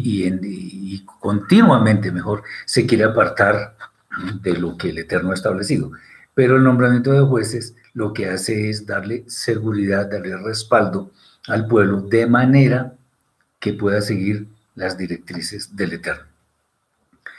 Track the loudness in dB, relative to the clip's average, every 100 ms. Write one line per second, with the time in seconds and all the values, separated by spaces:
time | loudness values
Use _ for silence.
0 | 0 0 0 -2 -6 -10 -12 -12 -10 -12
1 | -14 -8 -2 -2 4 6 6 6 4 2
2 | 0 -4 -6 -6 -8 -16 -4 0 2 2
3 | 2 2 0 2 2 2 -4 -14 -20 _
4 | _ -10 -8 -6 -4 -2 -4 -6 -8 -6
5 | -4 -2 -2 -2 -2 -2 -2 -2 -4 -10
6 | -20 -20 _ 2 4 6 6 4 4 2
7 | 4 4 4 2 -2 -6 -8 -16 _ -8
8 | -6 -6 -6 -6 -4 -2 -2 -4 -6 -8
9 | -6 -8 -10 -8 -4 -2 -2 -2 0 0
10 | -2 -6 -8 -8 -8 -6 0 2 2 -4
11 | -8 _ _ _ -6 -4 2 4 4 0
12 | 0 0 4 4 6 6 6 2 -4 -14
13 | _ _ _ _ _ -8 -6 -2 0 0
14 | -2 -2 -2 -4 -8 _ _ -10 -8 -6
15 | -8 -10 -12 -12 -10 -12 -12 -8 -6 -6
16 | -10 -10 -14 _ _ _ _ _ _ _
17 | _ _ -20